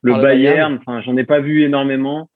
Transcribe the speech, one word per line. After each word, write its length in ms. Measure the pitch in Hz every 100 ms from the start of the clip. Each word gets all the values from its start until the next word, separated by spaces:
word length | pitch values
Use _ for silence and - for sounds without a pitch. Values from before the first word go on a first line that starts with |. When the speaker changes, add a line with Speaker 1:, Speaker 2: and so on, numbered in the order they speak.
Speaker 1:
le 100 | 123
Speaker 2:
Par 60 | 123
le 20 | 139
Bayern. 280 | 131 139
Speaker 1:
Bayern. 260 | 147 156 131
Enfin, 200 | - 120
j'en 160 | 113 127
ai 60 |
pas 160 | 123 147
vu 240 | 143 151
énormément. 640 | 147 143 139 135 135 151 160